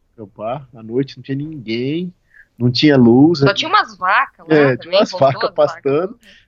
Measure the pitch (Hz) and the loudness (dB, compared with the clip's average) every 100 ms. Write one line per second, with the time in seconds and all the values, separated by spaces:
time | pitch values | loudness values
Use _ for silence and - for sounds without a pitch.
0 | _ 117 98 110 110 147 131 117 110 123 | _ -20 -20 -12 -10 -10 -14 -20 -8 -6
1 | 139 131 123 139 151 151 107 113 131 165 | -6 -10 -10 -8 -8 -12 -8 -6 -6 -6
2 | 180 - _ _ _ - 123 123 151 135 | -8 -14 _ _ _ -4 -2 2 4 6
3 | 117 123 160 151 139 196 320 415 233 196 | 6 6 4 4 0 0 -2 -2 -2 -6
4 | 185 226 294 _ 160 151 139 123 170 190 | -2 -2 -2 _ 0 2 2 0 -2 0
5 | 214 - 135 202 175 - 151 165 139 147 | 0 2 0 0 -4 0 -2 -2 -4 -2
6 | 190 - _ _ | -4 -10 _ _